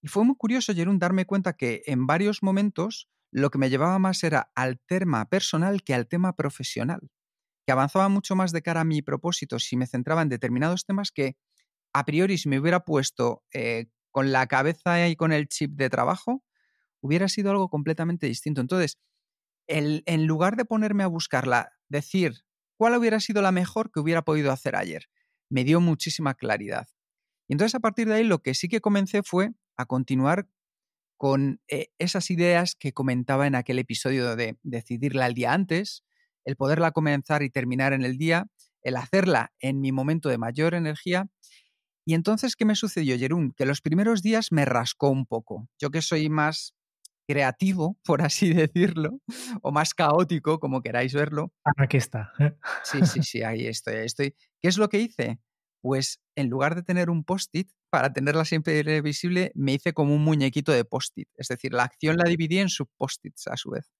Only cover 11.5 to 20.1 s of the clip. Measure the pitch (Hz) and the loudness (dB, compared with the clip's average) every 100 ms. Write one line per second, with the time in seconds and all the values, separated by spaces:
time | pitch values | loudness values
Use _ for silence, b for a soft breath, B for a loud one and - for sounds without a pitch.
11.5 | _ _ _ _ 135 143 151 190 185 147 | _ _ _ _ -2 0 2 2 2 0
12.5 | 135 156 175 170 151 135 - 120 113 _ | 0 2 2 2 0 0 -2 -2 -2 _
13.5 | 143 117 117 113 _ _ 135 135 135 127 | -6 -4 -4 -6 _ _ -2 2 2 2
14.5 | 135 143 165 - 170 175 156 160 156 147 | 2 0 0 0 2 2 2 2 2 0
15.5 | - 147 143 135 127 123 185 - 262 _ | -4 -6 -2 0 2 0 0 -2 -6 _
16.5 | _ _ _ _ _ 135 160 190 - 196 | _ _ _ _ _ -2 0 0 0 0
17.5 | 196 185 151 147 160 165 170 143 117 - | 0 0 -2 -2 -2 -2 -2 -4 -4 -4
18.5 | 143 127 185 160 - _ _ _ _ _ | -2 0 0 0 -4 _ _ _ _ _
19.5 | _ - 156 151 151 - | _ -4 -2 0 -2 0